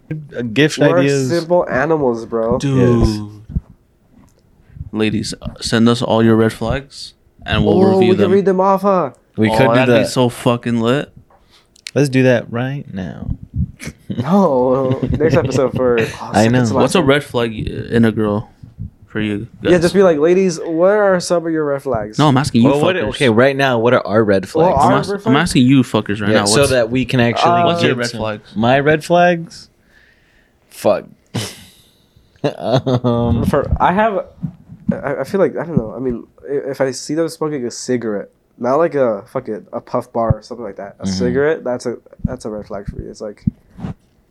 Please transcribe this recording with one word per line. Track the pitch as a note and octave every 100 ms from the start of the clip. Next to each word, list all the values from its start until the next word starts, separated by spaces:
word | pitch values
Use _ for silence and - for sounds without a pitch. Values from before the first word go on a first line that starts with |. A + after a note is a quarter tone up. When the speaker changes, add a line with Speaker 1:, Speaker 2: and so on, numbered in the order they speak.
| -
Speaker 1:
need, | D#3 D3
uh, | -
gift | A#2+ G#2+ D3+ -
Speaker 2:
We're | D3 E3+
Speaker 1:
ideas. | C#3 C#3 C3
Speaker 2:
simple | E3+ D#3+ F3 -
animals, | B2 C#3+ D#3+ C3+ A#2 A2+
bro. | A2+ A2+ B2
Speaker 3:
Dude. | C#3 C3+ B2 A#2+ A2
Speaker 1:
Yes. | G#2+ G#2 G#2 - - - _ _ _ _ _ _ _ _ _ _ - -
Speaker 3:
Ladies, | G#2+ A2 G#2+ G#2+ -
uh, | - -
send | - A#2 A#2
us | A#2+
all | A#2 A2
your | A2+ A2
red | A2+
flags | - A2+ C3 C3+ - - _ _ _ -
and | G#2+ G#2
we'll | C3+
Speaker 2:
Oh, | F#3+
Speaker 3:
review | F#3+ F#3
Speaker 2:
we | F#3
can |
Speaker 3:
them. | G3
Speaker 2:
read | G3 F#3+
them | F#3
off, | F#3+ G3
huh? | G3 F#3 D3 - _ -
Speaker 1:
We | A2
Speaker 3:
Oh, | A2
Speaker 1:
could | C3
do | A#2+
Speaker 3:
that'd | B2+ A#2
be |
Speaker 1:
that. | G2+
Speaker 3:
so | - B2
fucking | - - A#2 B2 A#2
lit. | A2+ C3+ - - _ _ _ _ _ _ -
Speaker 1:
Let's | - C#3+
do | B2+
that | B2+ A#2+ -
right | A#2 B2+ C#3 -
now. | F#2+ F2+ - - -
<laughs> | - - - - - - - -
Speaker 2:
No, | B2+ G3 F#3 C3 B2+ B2+ C3 B2+ B2+ C3
next | D#3 D#3+
episode | B2 C3 B2+ A#2
for, | B2+ A#2+
oh, | A2 -
Speaker 1:
I | A2+ A2
Speaker 2:
second | A2+
Speaker 1:
know. | B2
Speaker 2:
to | A#2+
last |
Speaker 3:
What's | B2+ B2+ G3
a |
Speaker 2:
one. | C#3+
Speaker 3:
red | C#3+
flag | - B2 A#2+ G#2+
in | - - - A#2 A2+
a |
girl | G#2+ G#2+ G#2 - _ - - - - -
for | A2
you | G#2+ G2+ A#2 -
Speaker 2:
Yeah, | -
Speaker 3:
guys? | F3
Speaker 2:
just | E3 F3+
be |
like, | F#3+ D3+
"Ladies, | D#3 F3+ F#3+ D#3+
what | C#3 E3 F#3
are | G#3+ G3+ F#3
some | E3+ F3 E3
of |
your | D#3+ D3
red | C#3
flags?" | C#3 A#2 G#2+ G#2+
Speaker 3:
No, | D3+
I'm | C3
asking | D3+ A2+
you | B2
Speaker 1:
Well, | C#3+
what, | D3+ F#3
Speaker 3:
fuckers. | G#2+
Speaker 1:
okay, | - C#3
right | A2 C3+ C3+
now, | C#3 A#2+
what | A#2 B2
are | -
our | G#2
red | G#2+ G2 F#2
Speaker 2:
Well, | - E3+
Speaker 1:
flags? | D3+ -
Speaker 2:
our |
Speaker 3:
I'm, | -
ask-, | -
Speaker 2:
red | G3+
Speaker 3:
I'm |
Speaker 2:
flags? | - C#3 F3
Speaker 3:
asking | D#3 B2+
you | C3+
fuckers | A#2+ A2 G#2+ G#2
right | G#2
Speaker 1:
Yeah, | G#2+
Speaker 3:
now. | G2+
Speaker 1:
so | A2
Speaker 3:
What's, | C#3
Speaker 1:
that | C3 A2+
we | B2+
can | A#2+ C3
actually | A#2+ A2+ E3
Speaker 2:
Uh, | F3 E3+
Speaker 3:
what's | E3+
your | -
Speaker 1:
give | A#2+
Speaker 3:
red | A#2+
Speaker 1:
some | A2+
Speaker 3:
flags? | A2 G#2+ - G2
Speaker 1:
My | A#2 C3+
red | C#3+ D#3
flags? | - F3 F3 F3 E3 - - _ _ _ _ _ _ _ _ _ _
Fuck. | - A2+ F2+ - _ _
<laughs> | - G#2 - - _ _ _ _ _ _ _
Um, | D3 - F#2+ B2+ C3 B2 B2 A#2+ A#2 A#2 -
Speaker 2:
For, | D3 B2+ -
I | C#3+
have, | F#3 A3 F#3+ - - - - - - -
I, | B2 C#3 C#3+
I |
feel | C3+ G3
like, | E3 -
I | D3+
don't | D3
know. | A2 G2+
I |
mean, | C3 A#2 - _
i-, | - C#3 C3
if | C3+
I | C3+
see | B2+ - D3+
them | E3
smoking | D#3 D#3+ D3+ A#2+
a |
cigarette, | - - B2+ A#2 G2+ - _ _ _
not | A#2+ C#3
like | E3+ C#3+
a | B2+ G#2 G#2
fucking, | C3+ A#2+ G#2 -
a | A#2+
puff | - B2+ A#2+
bar | A#2+ A2+ G#2+
or |
something | - A#2
like | A2+ F#2+
that. | G2 -
A |
Speaker 1:
Mm-hmm. | G2
Speaker 2:
cigarette, | F#2+ B2 B2+ D3 D#3+
that's | B2 B2 B2
a, | A2+ _ -
that's | - B2+ A#2+
a |
red | G#2+ G2+
flag | G2+ G2+
for | -
me. | A2
It's | A2
like, | G#2+ G#2 - - _ -
I | - - _ _ _